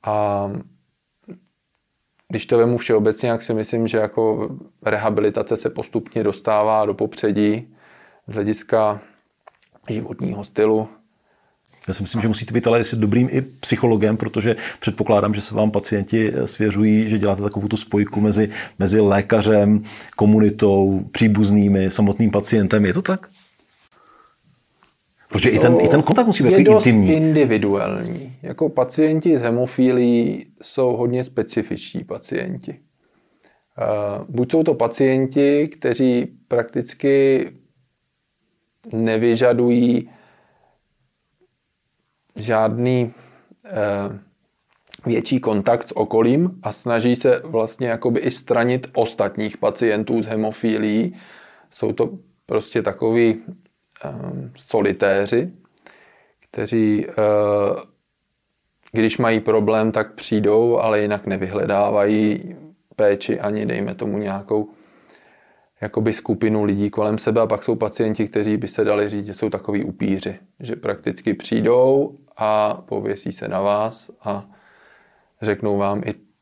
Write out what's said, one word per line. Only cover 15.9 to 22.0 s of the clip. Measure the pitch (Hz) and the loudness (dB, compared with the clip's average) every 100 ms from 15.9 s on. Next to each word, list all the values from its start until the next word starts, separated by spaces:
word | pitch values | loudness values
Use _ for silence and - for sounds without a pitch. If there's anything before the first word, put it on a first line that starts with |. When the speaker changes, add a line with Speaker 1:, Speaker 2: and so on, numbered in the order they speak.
| 104 95 113 110 | -4 0 0 0
Speaker 2:
eh, | - 62 | -2 -4
svěřují, | - 107 98 107 107 110 | -2 -2 2 4 4 2
že | 110 | 0
děláte | 101 95 | 0 0
takovou | 101 104 101 | -2 -4 -4
tu | 107 | -4
spojku | - 104 101 - | -2 -2 0 0
mezi, | 107 104 104 - - - | 0 2 0 -2 -14 -4
mezi | 98 107 | 2 4
lékařem, | 104 101 101 110 104 107 101 104 104 - - - | 4 2 2 2 4 4 4 2 0 -16 -18 0
komunitou, | 107 107 107 104 104 98 98 95 - | 4 6 4 4 2 4 2 0 -4
příbuznými, | - 113 104 104 104 101 98 95 | 0 2 4 4 4 4 4 2
samotným | - | 2